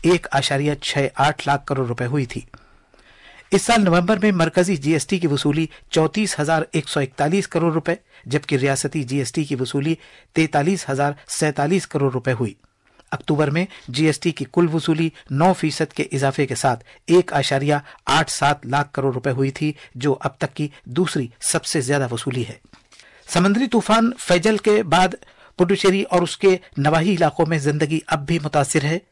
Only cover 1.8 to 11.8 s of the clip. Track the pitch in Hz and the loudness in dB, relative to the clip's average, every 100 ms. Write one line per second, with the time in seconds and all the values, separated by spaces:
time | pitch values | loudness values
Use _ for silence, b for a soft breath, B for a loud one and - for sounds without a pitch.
1.8 | 123 120 123 143 123 113 - - b b | -4 -4 -4 -4 -4 -8 -12 -20 b b
2.8 | b b b b b b b 196 - 233 | b b b b b b b 0 2 2
3.8 | 196 170 175 214 214 185 165 180 180 170 | 4 4 2 2 2 2 2 2 2 0
4.8 | 139 160 - 190 170 143 147 147 156 B | 0 0 0 0 0 0 0 0 -2 B
5.8 | _ 165 160 208 208 - 151 160 160 165 | _ 0 2 0 -2 -2 0 0 0 -4
6.8 | - 151 135 - 147 196 - 165 165 156 | -2 -4 -4 -2 0 0 -2 -2 0 0
7.8 | 151 170 b b - 143 - 135 139 135 | -2 -6 b b -6 -4 -2 0 0 0
8.8 | 143 156 123 139 127 - 143 131 127 143 | -4 -4 -4 -4 -2 -4 -4 -4 -4 -2
9.8 | 147 165 B B B - 156 147 151 196 | -2 -4 B B B -2 0 0 0 -2
10.8 | - 135 143 143 B - 156 143 147 190 | -4 -2 -2 -2 B -2 -2 0 0 0